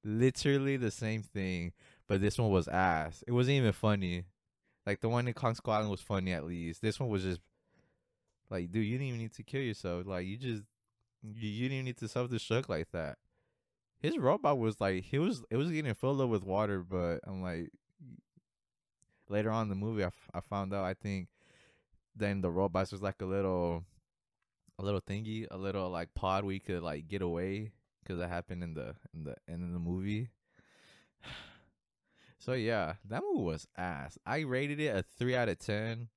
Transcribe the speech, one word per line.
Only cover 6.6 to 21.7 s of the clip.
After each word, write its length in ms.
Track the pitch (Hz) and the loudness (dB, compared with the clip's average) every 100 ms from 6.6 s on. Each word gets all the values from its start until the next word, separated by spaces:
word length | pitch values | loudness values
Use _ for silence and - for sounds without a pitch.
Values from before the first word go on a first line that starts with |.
| 82 82 | -6 0
This 180 | 110 - | 0 0
one 80 | 127 | 0
was 140 | 101 | 2
just, 180 | 92 85 _ _ _ _ _ _ _ _ _ _ _ | 0 -2 _ _ _ _ _ _ _ _ _ _ _
like, 200 | 95 87 | -4 -2
dude, 140 | 104 | 0
you 140 | 104 127 | 0 0
didn't 100 | 139 | -2
even 120 | 120 | -4
need 140 | 113 | -6
to 80 | - | -10
kill 200 | 113 135 | -8 -4
yourself. 440 | 131 104 95 87 92 | -2 -2 -2 -2 -2
Like, 200 | 92 92 | -4 -4
you 100 | 107 | -4
just, 260 | 131 110 104 _ _ _ _ _ | -4 -4 -6 _ _ _ _ _
you, 260 | 107 107 110 | -14 -6 -4
you 200 | 104 127 | 0 0
didn't 160 | 135 131 | 0 -4
need 100 | 123 | -6
to 100 | 113 | -4
self-destruct 600 | - 123 117 - 113 131 | -2 0 -2 2 0 2
like 220 | 82 80 | -2 -2
that. 240 | 87 76 - _ _ _ _ _ _ _ _ | -4 -6 -8 _ _ _ _ _ _ _ _
His 180 | 151 320 | -2 2
robot 400 | 135 190 147 139 | 4 4 4 4
was, 220 | 113 104 | 2 2
like, 220 | 98 92 | 0 0
he 140 | 90 139 | 0 0
was, 240 | 175 180 117 | 2 0 -2
it 60 | 117 | 0
was 140 | 160 | 0
getting 240 | 156 147 | 0 -2
filled 260 | 104 127 139 | 0 0 2
up 80 | 127 | 2
with 140 | 110 | 2
water, 400 | 95 95 107 98 | 2 0 2 0
but 380 | 87 92 87 82 | -2 0 0 0
I'm 160 | - 95 | -4 -6
like, 280 | 92 85 85 - _ _ 135 - _ _ _ _ _ _ _ _ _ _ _ | -4 -4 -6 -12 _ _ -20 -20 _ _ _ _ _ _ _ _ _ _ _
later 200 | 104 107 | 0 2
on 120 | 110 | 2
in 40 | 107 | 0
the 40 | |
movie, 300 | 95 104 110 | 0 -2 0
I, 40 | 92 | 0
f-, 220 | - - | -2 -10
I 60 | 87 | -10
found 340 | - 101 95 | -4 -4 -2
out, 100 | 98 | -2
I 80 | 92 | -2
think, 360 | 95 104 95 87 _ _ _ _ | -2 -4 -4 -6 _ _ _ _